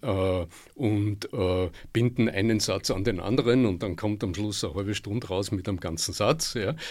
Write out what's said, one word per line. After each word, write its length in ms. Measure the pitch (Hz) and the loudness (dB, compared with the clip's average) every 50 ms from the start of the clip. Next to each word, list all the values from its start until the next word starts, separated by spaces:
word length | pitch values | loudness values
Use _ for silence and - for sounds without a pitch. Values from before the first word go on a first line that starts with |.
| - | -4
äh, 420 | 123 95 92 95 95 92 90 85 - - - - - - | -2 0 2 2 2 2 0 -2 -4 -8 -16 -20 -18 -6
und, 580 | - 135 104 107 104 104 107 101 101 - - - | -2 0 2 2 2 0 0 -2 -4 -6 -6 -2
äh, 360 | 107 92 90 92 92 92 85 - - - - | 0 0 2 2 2 0 -2 -4 -8 -14 -2
binden 380 | - 113 120 120 123 - 113 113 | 0 2 2 2 4 2 2 2
einen 300 | - 98 104 113 110 104 | 2 2 2 2 2 2
Satz 320 | - - 95 95 - - | 2 0 -2 -2 0 0
an 120 | 107 92 101 | 0 2 2
den 160 | 117 98 87 | 0 0 0
anderen 460 | 87 98 120 139 117 117 123 131 123 | 0 2 2 4 4 4 6 6 4
und 160 | 104 90 82 | 4 2 0
dann 140 | 110 98 82 | -2 -4 -4
kommt 280 | - - 107 107 104 117 | -2 -2 -2 -2 -2 -2
am 120 | 95 82 | -4 -2
Schluss 280 | 101 107 104 101 - - | -2 -4 -4 -2 -4 -4
eine 120 | 87 76 | -4 -4
halbe 180 | 98 98 101 101 | -4 -2 -2 -4
Stunde 340 | - - 101 101 - - | -4 -4 -4 -4 -4 -4
raus 240 | - 92 95 101 - | -2 -2 -2 0 0
mit 160 | 107 95 90 | -2 -2 -2
einem 120 | 104 95 82 | -2 -4 -2
ganzen 340 | - 85 82 80 - - 90 | -4 -4 -4 -4 -4 -4 -2
Satz, 400 | - 104 120 160 160 - - - | 2 2 2 2 2 0 -2 -2
ja. 220 | 120 98 107 156 156 - - | -2 -2 -2 -2 -4 -8 -12